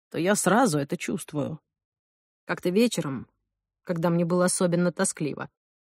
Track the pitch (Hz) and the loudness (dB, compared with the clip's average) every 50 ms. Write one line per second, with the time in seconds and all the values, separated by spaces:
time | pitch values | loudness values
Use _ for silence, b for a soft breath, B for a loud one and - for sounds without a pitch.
0 | _ _ - - 160 185 208 - - 185 180 233 277 220 151 147 143 - - 170 | _ _ -6 -2 2 2 2 2 4 4 4 4 4 4 2 0 -2 -2 -6 -8
1 | - - - 175 - - - 147 135 - 160 - _ _ _ _ _ _ _ _ | -6 -6 -6 -6 -6 -8 -6 -6 -4 -6 -6 -10 _ _ _ _ _ _ _ _
2 | _ _ _ _ _ _ _ _ _ - 175 - - 180 180 202 240 240 - - | _ _ _ _ _ _ _ _ _ -10 -8 -4 -2 0 4 4 4 4 2 -2
3 | 160 - 165 120 - _ _ _ _ _ _ _ _ _ _ _ _ - 180 165 | -4 -4 -6 -8 -10 _ _ _ _ _ _ _ _ _ _ _ _ -6 -4 -2
4 | 165 180 170 170 175 165 175 180 180 180 - - 190 175 170 170 180 175 165 - | 0 0 2 2 2 2 2 2 2 2 2 2 0 0 2 2 0 0 0 0
5 | 190 190 - - 165 143 131 - 139 - _ _ _ _ _ _ _ | -2 -2 -2 -4 -6 -6 -6 -8 -12 -14 _ _ _ _ _ _ _